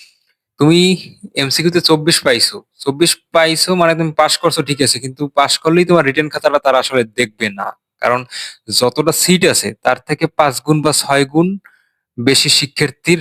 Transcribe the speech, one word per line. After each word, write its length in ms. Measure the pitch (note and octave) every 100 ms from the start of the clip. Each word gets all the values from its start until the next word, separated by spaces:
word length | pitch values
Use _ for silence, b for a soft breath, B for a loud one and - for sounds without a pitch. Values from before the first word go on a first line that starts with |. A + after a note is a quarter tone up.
| b b b _ _ -
তুমি 200 | D3 F3 F3+ F3+ - - -
এমসিকিউতে 460 | - C#3 E3+ E3 E3+
চব্বিশ 360 | D#3 D#3 D3+ E3
পাইছো, 340 | C#3+ A#2+ G#2 G#2 _ -
চব্বিশ 340 | C#3 C#3 E3+ - _
পাইছো 380 | E3 E3 D#3+ -
মানে 180 | F#3 E3
তুমি 180 | E3 D#3+
পাস 200 | D3+ D#3 -
করছো, 220 | E3 E3
ঠিক 180 | D3 C#3
আছে, 140 | C3 B2
কিন্তু 240 | C3 C3 D3
পাস 240 | - C#3 -
করলেই 260 | D#3+ E3+
তোমার 200 | F3+ E3+
রিটেন 240 | C#3 C#3 D3+
খাতাটা 300 | D3 D3 C#3+
তারা 200 | C3+ C3
আসলে 240 | - C3
দেখবে 420 | A2+ B2 A#2+ - A2
না, 180 | G2 G2 - _ -
কারণ 200 | A#2 B2 B2+ B B B - G#2+
যতটা 340 | B2 - D3+
সিট 300 | D3+ - F3+
আছে, 240 | E3+ - G#2 G#2+
তার 160 | B2+ B2+ -
থেকে 180 | D3+ D#3+
পাঁচ 280 | - D3 B2
গুণ 140 | - D3+
বা 100 | D3+
ছয় 320 | C#3 - C#3
গুণ 240 | C3+ D3+ F3+ G3 - b b b _ -
বেশি 300 | A#2+ C3+ D3
শিক্ষার্থীর 720 | - C#3 - C#3+ - - E3+